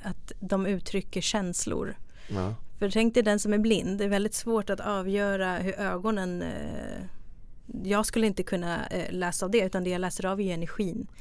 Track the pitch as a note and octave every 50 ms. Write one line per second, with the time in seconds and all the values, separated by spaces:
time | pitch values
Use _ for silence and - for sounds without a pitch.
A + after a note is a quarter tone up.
0 | - F#3+ - - - - - - G3 F3+ G3 F#3+ G3 G3+ G3 F3 - - - G3+
1 | - - - F#3 - - - G#3 F#3 F3 F3+ - - - - - - - - -
2 | - - - - - - G#2 F#2+ A2 G#2 A2 - - - - - G#3 G3 G3 A3
3 | A3+ A#3 A3+ B3 G#3 G#3+ G#3 G#3 - G#3 G#3 G#3+ G#3+ A3 G#3+ - - F3+ G3 G3+
4 | G3+ G3+ G3+ G3 G#3 G#3+ - - - A#3 A3+ G#3+ G3 - G3 G3+ - G#3 G3+ F#3+
5 | F#3 F#3+ G3 G3+ G3+ G3+ G3 F#3+ F#3+ F#3 F3+ E3 F3+ F#3+ - - G3+ F#3+ F3+ F3+
6 | F#3+ A3+ G#3+ G3 F#3 F3+ F3 F3+ E3+ E3 - - - - - - - - - -
7 | F#3 F#3 - - - - - - - - - - - - - - - F#3+ G3+ G#3+
8 | G#3+ - - A3+ A3 G#3 G3 G3 F#3 - G3 F3+ F3 E3+ E3+ D#3+ - - - F3+
9 | E3 E3 F3 F3+ F3+ F3 E3 - F#3+ F#3 A#3 A3+ F#3+ F#3+ - F#3 F3+ F3+ F3+ F3+
10 | F#3 F3 - - F#3+ F#3 G3 G#3 G3+ F#3 E3+ E3 E3+ - - - G3+ F3 - B3
11 | C4+ - - -